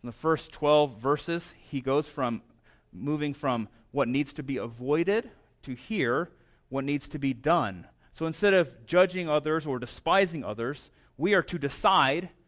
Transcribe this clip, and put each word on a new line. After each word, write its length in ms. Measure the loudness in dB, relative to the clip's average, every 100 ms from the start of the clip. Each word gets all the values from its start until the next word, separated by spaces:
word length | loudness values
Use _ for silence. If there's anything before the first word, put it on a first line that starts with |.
In 40 | -14
the 40 |
first 400 | -6 -2 -2 -4
twelve 460 | -4 4 4 4 -2
verses, 560 | -2 -2 -2 -6 -6 -20
he 220 | -10 -6
goes 280 | 0 0 0
from 340 | -4 -4 -4 _ _ _ _ _
moving 420 | -10 -6 -4 -4
from 340 | -4 -2 -2 -4 _ _
what 180 | -2 0
needs 240 | 0 -2
to 80 | -8
be 160 | -6 -6
avoided 720 | -6 -8 -2 0 2 0 -2 -20 _ _
to 120 | -12
here, 560 | -12 -6 -2 0 0 -2 _ _ _ _
what 160 | -6
needs 240 | -2 -4 -4
to 100 | -4
be 140 | -4
done. 540 | -2 2 2 0 -6 -16 _ _
So 140 | -8 -6
instead 280 | 0 4
of 320 | 4 2 -4 0
judging 420 | 4 4 2 0
others 380 | 0 2 -2 0
or 120 | -4
despising 680 | -6 -6 2 4 2 -2
others, 460 | -6 -4 -6 -6 -14 _ _ -4
we 160 | 2
are 80 | 2
to 160 | 2 -4
decide 720 | -4 2 4 6 4 2 -4 _